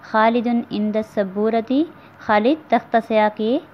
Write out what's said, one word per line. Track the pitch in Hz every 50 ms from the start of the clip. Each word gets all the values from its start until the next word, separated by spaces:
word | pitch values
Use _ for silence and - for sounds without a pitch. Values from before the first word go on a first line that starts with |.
| -
खालिदुन | - - 220 220 226 233 247 220 240 240 233 233 -
इंद | - 208 208 214 208 220
सबूरती, | 220 - - 220 202 190 185 202 214 226 220 233 220 - 254 277 330 339 - - - - - -
खालिद | - - 214 214 214 247 311 311 - -
तख्ता | - 247 - - - 233
स्याह | 220 - 226 214 214 214
के | 214 - 214 220 247 320 - -